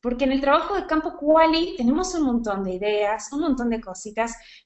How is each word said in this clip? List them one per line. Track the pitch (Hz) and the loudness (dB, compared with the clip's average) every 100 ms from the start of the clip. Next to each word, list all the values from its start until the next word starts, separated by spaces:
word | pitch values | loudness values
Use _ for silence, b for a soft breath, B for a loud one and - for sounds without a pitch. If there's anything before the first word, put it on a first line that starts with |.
porque | 240 240 | -6 0
en | 269 | 0
el | 269 | 2
trabajo | 269 302 320 | 4 2 2
de | 392 - | -4 -2
campo | 311 320 - | -2 -2 -4
quali | 294 311 320 330 349 - | 4 6 6 4 0 0
tenemos | 233 302 370 349 | 0 0 -2 -2
un | |
montón | 277 233 226 196 | 0 0 -2 -4
de | 190 | -4
ideas, | 185 208 208 208 220 - | -4 -2 0 0 -2 -4
un | 285 | -4
montón | 330 247 240 | -2 0 0
de | 226 | -2
cositas, | 196 185 214 208 226 233 B B | -6 -12 -10 -4 -4 -6 B B